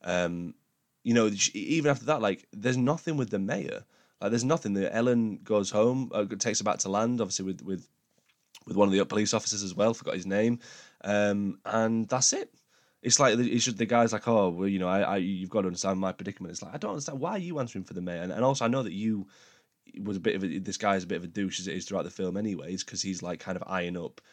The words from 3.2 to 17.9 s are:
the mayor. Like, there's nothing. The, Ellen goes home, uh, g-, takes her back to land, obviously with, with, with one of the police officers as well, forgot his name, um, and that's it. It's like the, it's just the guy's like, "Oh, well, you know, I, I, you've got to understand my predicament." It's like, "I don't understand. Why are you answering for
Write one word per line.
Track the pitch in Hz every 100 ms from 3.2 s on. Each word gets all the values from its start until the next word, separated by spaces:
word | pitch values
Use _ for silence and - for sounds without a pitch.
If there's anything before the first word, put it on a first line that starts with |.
| 117
the | 101
mayor. | 98 175 156 - - _ _ _
Like, | 101
there's | 117
nothing. | 127 165 107
The, | 101 95
Ellen | 110 120 120 110 98
goes | - 104 98
home, | 107 113 127 127
uh, | 104
g-, | 101 101
takes | 120 -
her |
back | 104 -
to | 98
land, | 101 117 123
obviously | 98 101
with, | 95 95
with, | - 92 - _ _ _ _ _ _ - -
with | 95
one | 101
of |
the | 98
police | 98 107 107
officers | 110 - 104
as | 98
well, | 90 110
forgot | 117 -
his | 92 92
name, | 98 113 120 - - - _
um, | 98 104 104 101 98 - 101
and | 110 110 113 107
that's | 131 -
it. | 320 - _ _ _ _ _
It's | - 120
like | 135 110
the, | 123
it's | 120 127
just | 104
the | 113
guy's | 120 117
like, | 107 -
"Oh, | 113 95
well, | 85 98
you | 98
know, | 90
I, | 95
I, | 101 98
you've | 92 95 92
got | 107
to | 95
understand | 87 95 95
my | 95
predicament." | 92 95 - 90
It's | 85
like, | -
"I | 143
don't | 208
understand. | 175 143 139
Why | 160
are | 208
you | 175 156
answering | 117 95
for | 90